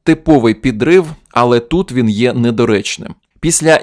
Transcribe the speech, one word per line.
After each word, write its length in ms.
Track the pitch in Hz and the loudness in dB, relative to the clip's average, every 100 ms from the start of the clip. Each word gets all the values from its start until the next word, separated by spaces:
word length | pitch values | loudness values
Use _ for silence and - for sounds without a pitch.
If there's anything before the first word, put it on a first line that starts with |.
Типовий 520 | - 156 165 147 113 | -2 0 2 2 2
підрив, 520 | 110 131 110 127 185 160 156 _ | 0 -2 -2 2 2 0 -8 _
але 300 | - 120 120 | -2 0 0
тут 320 | 117 170 190 | 0 -4 -4
він 160 | 127 113 | -2 -2
є 240 | 104 123 | 0 -2
недоречним. 840 | 120 120 113 117 104 101 - - - _ _ | 0 -2 0 0 0 -4 -10 -14 -20 _ _
Після 400 | - 170 160 156 | -4 -2 2 0